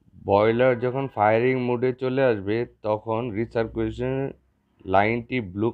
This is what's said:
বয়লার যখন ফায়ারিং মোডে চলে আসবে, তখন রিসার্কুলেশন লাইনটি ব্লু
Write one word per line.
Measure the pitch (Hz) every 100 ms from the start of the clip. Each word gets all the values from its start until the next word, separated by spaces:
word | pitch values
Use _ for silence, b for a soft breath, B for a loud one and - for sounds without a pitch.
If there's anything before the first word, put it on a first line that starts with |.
| _ - 98
বয়লার | 101 110 117 127 123
যখন | 127 127 135 -
ফায়ারিং | 107 113 123 131 123
মোডে | 120 127 127
চলে | 131 131 131
আসবে, | 110 98 113 120 _ 107
তখন | 107 113 113 123 101
রিসার্কুলেশন | 113 117 113 113 110 110 127 135 135 - _ _ _ _ 95
লাইনটি | 95 104 120 117 127 101
ব্লু | 95 110